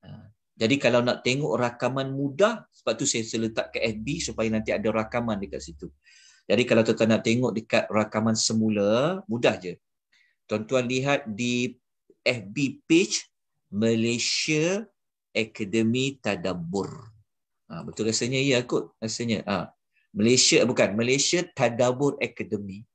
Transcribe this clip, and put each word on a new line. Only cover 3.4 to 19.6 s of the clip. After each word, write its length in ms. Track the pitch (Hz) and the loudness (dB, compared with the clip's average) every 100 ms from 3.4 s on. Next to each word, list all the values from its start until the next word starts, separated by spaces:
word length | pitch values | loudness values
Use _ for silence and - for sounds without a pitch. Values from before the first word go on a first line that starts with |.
| 113 | -2
letak 240 | 113 - | -2 -6
ke 80 | 117 | -2
F 160 | 120 107 | -4 -4
B 160 | 110 160 | -6 -6
supaya 320 | - 110 113 | -6 -2 0
nanti 240 | 110 110 101 | 0 -2 -2
ada 160 | 107 | 0
rakaman 480 | 110 107 123 120 104 | -2 -2 -4 -2 -4
dekat 240 | 95 67 | -6 -10
situ. 240 | - 80 85 _ _ - - _ - | -12 -14 -16 _ _ -20 -20 _ 0
Jadi 220 | 104 123 | 2 4
kalau 160 | 113 | 4
tuan-tuan 320 | 110 110 113 110 | 4 4 4 4
nak 80 | |
tengok 320 | - 117 127 104 | 2 2 2 -2
dekat 320 | - 113 - | 0 -2 0
rakaman 480 | 107 107 110 113 110 | 0 0 0 0 0
semula, 880 | - 110 110 104 101 113 151 190 - | 0 0 2 2 2 2 2 -2 -6
mudah 240 | 117 123 110 | 0 0 0
je. 240 | 90 85 _ _ _ _ _ _ _ | -6 -12 _ _ _ _ _ _ _
Tuan-tuan 380 | 107 110 131 120 | -4 0 -2 0
lihat 400 | 127 135 143 143 | 0 0 0 -2
di 480 | 104 120 123 123 - _ _ _ _ | -4 0 0 -2 -6 _ _ _ _
F 220 | - 123 98 | -4 -2 -4
B 320 | 117 139 - | -2 -2 -4
page 400 | _ 165 202 - - _ _ _ _ | _ 4 4 -2 -8 _ _ _ _
Malaysia 1120 | 98 113 113 117 117 - - - 156 165 196 220 _ _ _ _ | 0 2 2 2 0 -2 -2 0 0 0 -2 -6 _ _ _ _
Academy 880 | - 110 - 104 113 113 123 135 139 | -4 -4 -6 -2 2 2 2 -2 -4
Tadabbur. 880 | 107 98 92 90 85 98 92 - - - _ _ _ _ _ | -4 -4 -4 -6 -4 -4 -4 -8 -18 -20 _ _ _ _ _
Ha, 160 | 95 73 | -14 -12
betul 240 | - 110 | -4 -2
rasanya, 320 | 110 120 131 | 0 -2 0
ya 160 | 139 123 123 | 2 2 2
kot 240 | 131 - _ | -4 -4 _
rasanya. 480 | 110 - 117 104 - | -8 -4 -2 -2 -2
Ha, 240 | 98 | -4